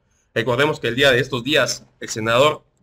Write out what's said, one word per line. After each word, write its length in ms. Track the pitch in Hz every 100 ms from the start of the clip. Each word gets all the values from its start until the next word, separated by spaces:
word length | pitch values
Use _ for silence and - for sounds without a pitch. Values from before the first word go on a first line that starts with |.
| _ _ _
Recordemos 460 | 117 117 123 151 -
que 80 | 117
el 80 |
día 160 | 120 143
de 80 | 123
estos 240 | - 123
días, 420 | 127 147 123 - - _
el 100 | 110
senador 540 | 113 110 120 151 147 _ _